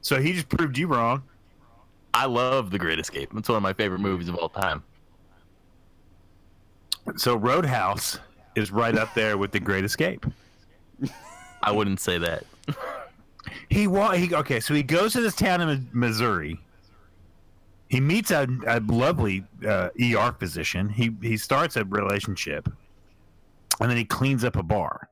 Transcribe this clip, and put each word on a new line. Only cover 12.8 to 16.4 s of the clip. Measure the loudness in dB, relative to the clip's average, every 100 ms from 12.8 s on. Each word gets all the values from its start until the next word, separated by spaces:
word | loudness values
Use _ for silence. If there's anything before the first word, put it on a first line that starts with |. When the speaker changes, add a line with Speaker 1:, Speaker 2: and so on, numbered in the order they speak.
| -8 -12 -14 -20 -20 -20 -16 -16 0
Speaker 1:
He | 2 4
wa-, | 4 4
he, | 2 2 0
okay, | 0 -2
so | 2
he | 0
goes | 2 2 2
to | 2
this | 0 2
town | 2 2
in | 2
Mi-, | 0 -2
Missouri. | 0 0 2 2 2